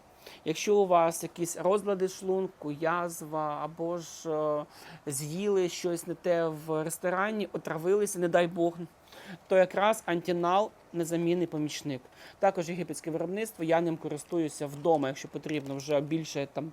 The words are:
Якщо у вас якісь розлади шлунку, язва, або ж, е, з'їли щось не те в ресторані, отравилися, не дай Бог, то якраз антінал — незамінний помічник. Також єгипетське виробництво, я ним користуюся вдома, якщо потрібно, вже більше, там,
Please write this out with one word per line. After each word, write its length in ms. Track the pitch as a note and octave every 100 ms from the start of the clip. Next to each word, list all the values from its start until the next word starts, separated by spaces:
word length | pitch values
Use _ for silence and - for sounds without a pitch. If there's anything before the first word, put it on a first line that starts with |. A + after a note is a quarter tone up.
| - - - - -
Якщо 320 | D#3+ - G#3
у 100 | F#3+
вас 360 | F3 E3 E3
якісь 340 | E3 - E3+ -
розлади 500 | E3 G#3 G3 G3 F#3
шлунку, 640 | - F#3+ F#3+ F#3+ - D3
язва, 880 | D3 D#3+ F3 F3 E3 D#3 D#3 D3+ D3
або 340 | D3+ D#3+ E3 F3
ж, 320 | D#3+ - E3
е, 360 | D#3 D3+ D3 D3 - - E3 -
з'їли 640 | C3+ D3+ E3 G#3 G3 F3+
щось 380 | - F3+ E3+ F3+
не 80 | D#3+
те 320 | F#3 E3+ E3
в 360 | D#3 D#3+ D#3
ресторані, 680 | D#3 - F3+ F3+ G3+ A3 F#3
отравилися, 680 | - D#3+ D#3+ E3 G3+ G3+ F3+
не 80 | F3
дай 200 | F3 F3
Бог, 300 | F3 E3+ E3+ E3+ - - - - F3+ -
то 100 | F#3+
якраз 460 | F3+ F#3+ G3+ A3 -
антінал — 680 | F3 E3+ F3 F3 F#3+ G#3+ - -
незамінний 540 | E3+ E3 E3+ E3+ F3 E3
помічник. 540 | D#3+ D3+ - D3 C3 - - - -
Також 300 | G3 F#3+ D#3+
єгипетське 420 | F3 E3 D3+ -
виробництво, 520 | D#3 E3 F#3+ A3 -
я 180 | E3 E3
ним 160 | E3+ E3
користуюся 680 | D#3 D3 - F3 D#3 - D3
вдома, 400 | C#3+ D#3 D#3+ C3+
якщо 200 | C#3 -
потрібно, 480 | D#3 D3+ D3+ C#3 C#3
вже 260 | C#3 D3
більше, 460 | D3 D#3+ D#3 D3+ C#3
там, 180 | - D#3